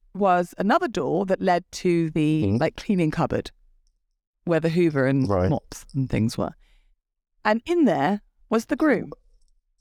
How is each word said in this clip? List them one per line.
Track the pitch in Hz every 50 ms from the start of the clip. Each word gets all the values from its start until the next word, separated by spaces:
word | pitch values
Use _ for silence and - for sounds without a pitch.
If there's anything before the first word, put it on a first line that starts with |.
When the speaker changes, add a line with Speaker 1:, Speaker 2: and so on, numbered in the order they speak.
| _ _ -
Speaker 1:
was | 185 202 190 180 180 180 - -
another | - 185 202 262 349 370 277
door | 208 180 139 131 151 175 202
that | 185 190 -
led | 185 185 175 175 175 _
to | - - - 180 170 170 165 160
the | 156 170 151 151 156 156 107
Speaker 2:
Mm. | 98 104 120
Speaker 1:
like, | 151 160 -
cleaning | - - - 208 180 170 156
cupboard | - 165 147 117 117 110 - - - _ _ _ _ _ _ _ _ _ _ _ _ _ _ _ _ _ -
where | 180 165 160
the | 151 165
Hoover | 160 180 175 165 151 135 131
and | 135 135 139 127 101
Speaker 2:
Right. | 101 92 90 92
Speaker 1:
mops | 147 - - - - - - - -
and | 139 131 123
things | - 120 107 117 - -
were. | 92 - - _ _ _ _ _ _ _ _ _ _ _ _ _ _ _ _ _ -
And | 214 214 233 -
in | - 349 349 302
there | 220 160 135 135 165 208 208 - _ _ _ _ -
was | 214 233 226
the | - 302
groom | 247 311 302 247 165 - - - - _ _ _ _ _ _ _ _ _ _ _ _